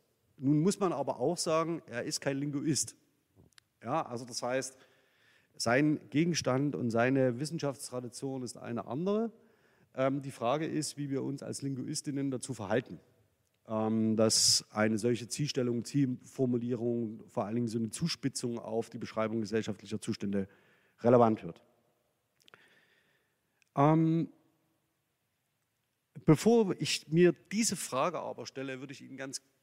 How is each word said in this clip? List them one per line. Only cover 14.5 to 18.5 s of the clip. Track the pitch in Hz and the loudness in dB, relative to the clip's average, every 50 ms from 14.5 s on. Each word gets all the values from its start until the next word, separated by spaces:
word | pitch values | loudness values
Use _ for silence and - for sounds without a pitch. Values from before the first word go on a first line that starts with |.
| - - - - - | 2 2 0 -2 0
eine | 107 107 110 113 104 | 0 2 2 2 2
solche | 98 120 123 110 120 107 | 0 0 0 0 -4 -8
Zielstellung, | - - 147 139 - 139 123 123 120 120 113 | -4 -4 -4 -2 -2 -2 -2 -2 -2 -4 -4
Zielformulierung, | - - 143 139 127 127 - - - - - 135 123 123 120 117 120 123 110 117 120 120 120 117 110 110 107 - - | -2 0 0 2 2 0 -4 -8 -16 -4 -2 0 0 0 0 -2 -2 -4 -2 -2 -2 -2 -2 -4 -6 -8 -10 -16 -8
vor | - 123 107 | -6 -4 -4
allen | 101 110 | -2 -2
Dingen | 120 120 113 | -2 -2 -2
so | 107 120 | -2 -2
eine | 113 107 | -2 -4
Zuspitzung | - - 170 170 - - - 135 - - - 123 | -4 -4 -4 -4 -4 -2 -4 -4 -4 -2 -6 -4